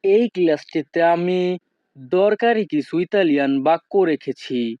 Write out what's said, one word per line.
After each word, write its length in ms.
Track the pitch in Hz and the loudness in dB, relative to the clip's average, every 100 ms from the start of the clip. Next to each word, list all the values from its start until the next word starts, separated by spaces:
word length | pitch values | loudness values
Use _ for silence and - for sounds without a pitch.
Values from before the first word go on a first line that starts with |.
এই 220 | 196 208 240 | 2 2 2
ক্লাসটিতে 680 | 180 170 147 - 165 139 170 170 | 0 0 0 -4 -8 -4 0 0
আমি 340 | 170 180 185 180 180 _ _ _ 139 127 | 2 0 -2 -2 -6 _ _ _ -20 -4
দরকারি 520 | 180 202 214 233 220 190 | 0 2 2 0 0 -2
কিছু 280 | 151 131 165 | -4 -4 -4
ইতালিয়ান 520 | 180 208 175 143 139 139 | -2 0 2 2 0 0
বাক্য 300 | 139 165 _ 196 175 | 0 0 _ 0 0
রেখেছি 540 | 143 - 127 - 127 117 113 | -2 -6 -10 -6 -4 -4 -6